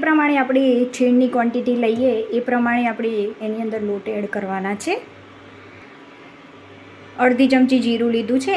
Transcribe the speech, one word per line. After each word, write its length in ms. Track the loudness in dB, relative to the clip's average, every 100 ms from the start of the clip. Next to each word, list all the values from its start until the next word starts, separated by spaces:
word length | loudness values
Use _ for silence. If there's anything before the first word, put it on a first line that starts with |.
પ્રમાણે 340 | 2 2 2 0
આપણે 200 | 2 2 2 2 0 0
છીણની 320 | 2 4 2 2
ક્વોન્ટિટી 400 | 0 -2 -2 0 0
લઈએ, 280 | 0 0 0 -2 -4
એ 60 | -2
પ્રમાણે 360 | 0 0 0 -2
આપણે 200 | -2 -4 -2 -4 -6 -8
એની 180 | -6 -6
અંદર 160 | -6 -4
લોટ 180 | -6 -6
એડ 160 | -6 -6 -6
કરવાના 420 | -6 -4 -4 -6 -6
છે. 100 | -6 -8 -20 -20 -20 -20 -20 -20 -20 -20 -20 -20 -20 -20 -20 -20 -20 -20 -20 -20 -20 -12 0 2
અડધી 240 | 4 4 4
ચમચી 260 | 4 4 2
જીરું 280 | 0 0 0
લીધું 280 | 0 0
છે, 100 | 0